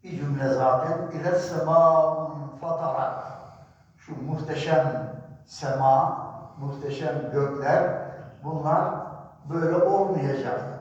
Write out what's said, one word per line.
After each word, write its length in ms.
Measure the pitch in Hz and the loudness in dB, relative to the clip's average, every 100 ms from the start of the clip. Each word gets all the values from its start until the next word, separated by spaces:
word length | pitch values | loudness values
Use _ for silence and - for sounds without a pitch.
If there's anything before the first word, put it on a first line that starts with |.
bir 60 | - 143 | -10 -6
cümle 300 | 143 139 135 | -4 -2 0
zaten. 440 | 131 131 127 165 - - | 2 4 2 0 -2 -4
"İle 220 | 165 175 | -4 0
semâun 960 | 180 175 165 156 165 165 165 160 160 160 147 139 - | 0 0 -2 4 8 8 6 4 0 -6 -8 -10 -10
fatarat." 640 | 135 131 131 131 - - - - - - - _ _ _ | -6 -4 -2 -2 -2 -4 -10 -14 -18 -20 -20 _ _ _
Şu 160 | - - | -16 -10
muhteşem 640 | 143 156 156 156 156 160 156 - - - - - - | -6 -6 -4 -6 0 2 2 -2 -8 -10 -16 -20 -20
sema, 800 | - 143 135 135 135 - - - - - - | -10 -4 2 6 6 4 -2 -10 -12 -16 -12
muhteşem 560 | 139 139 143 135 - - - | -10 -8 -8 -6 -4 -4 -2
gökler, 560 | 143 139 - - - - - - - - - | 0 0 0 2 4 2 -2 -8 -12 -18 -12
bunlar 380 | 147 156 151 - - - - - - - 147 | -6 -4 2 2 2 -4 -8 -14 -18 -20 -6
böyle 260 | 165 165 180 | -2 2 4
olmayacak 840 | 185 196 196 170 139 - 123 123 139 - | 4 4 2 2 0 -2 -2 -4 -6 -12